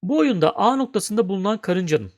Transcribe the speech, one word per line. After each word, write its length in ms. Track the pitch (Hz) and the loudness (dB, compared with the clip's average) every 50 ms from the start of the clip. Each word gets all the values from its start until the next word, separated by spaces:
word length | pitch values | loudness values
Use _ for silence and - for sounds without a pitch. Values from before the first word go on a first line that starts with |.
| - | -4
Bu 140 | 180 277 311 | -2 0 2
oyunda 400 | 311 285 247 180 156 - - - | 2 2 2 2 2 2 2 2
A 180 | 196 220 262 | 2 2 2
noktasında 540 | 269 269 247 - 208 - - 202 214 226 180 | 2 -2 -2 -2 -4 -4 -2 -2 -2 0 0
bulunan 280 | 196 196 185 202 220 214 | 0 -2 -2 -2 -2 -4
karıncanın 540 | - - 180 180 185 165 156 151 107 92 _ | -2 -2 -2 -2 0 0 0 -2 -2 -4 _